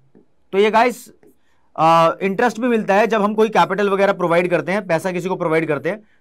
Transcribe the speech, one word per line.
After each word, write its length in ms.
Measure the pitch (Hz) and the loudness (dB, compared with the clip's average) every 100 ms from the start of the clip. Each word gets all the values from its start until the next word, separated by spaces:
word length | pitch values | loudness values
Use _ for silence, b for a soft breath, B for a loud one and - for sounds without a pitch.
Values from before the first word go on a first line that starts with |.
| _ _ _ _ _ | _ _ _ _ _
तो 60 | 196 | 0
ये 120 | 214 | 2
गाइस, 420 | 226 247 214 - _ - _ _ _ _ - | 2 0 -2 -14 _ -20 _ _ _ _ 0
आ, 320 | 165 165 165 - | 4 4 4 0
इंटरेस्ट 380 | 190 196 240 233 | -4 0 -2 0
भी 80 | 247 | -2
मिलता 260 | 226 190 | -2 0
है 120 | 196 233 | 0 2
जब 160 | 220 | 0
हम 120 | 208 | 0
कोई 140 | 214 220 | 0 0
कैपिटल 420 | 180 170 196 202 | 2 0 0 0
वगैरह 220 | 190 196 | 0 0
प्रोवाइड 380 | 175 175 170 180 | 0 0 0 2
करते 220 | 170 147 | -2 -2
हैं, 140 | 208 180 | -6 -2
पैसा 260 | 160 180 | -4 -2
किसी 160 | 175 180 | -6 -6
को 80 | 175 | -4
प्रोवाइड 320 | 170 160 160 | -2 0 0
करते 200 | 139 151 | -4 -4
हैं। 140 | 214 _ _ | -8 _ _